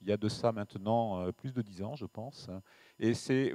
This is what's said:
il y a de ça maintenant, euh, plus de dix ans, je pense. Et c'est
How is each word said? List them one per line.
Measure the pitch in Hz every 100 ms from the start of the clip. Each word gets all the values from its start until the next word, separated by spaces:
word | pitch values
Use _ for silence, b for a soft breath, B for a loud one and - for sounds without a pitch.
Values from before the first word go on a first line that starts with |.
il | 92
y |
a | 104
de | 107
ça | - 120
maintenant, | 113 104 104 98 117 113 92
euh, | 90
plus | - 135
de | 127
dix | 107 92
ans, | 98 143
je | 98
pense. | - 113 - - 92 - b b -
Et | 110
c'est | 117 - 131 135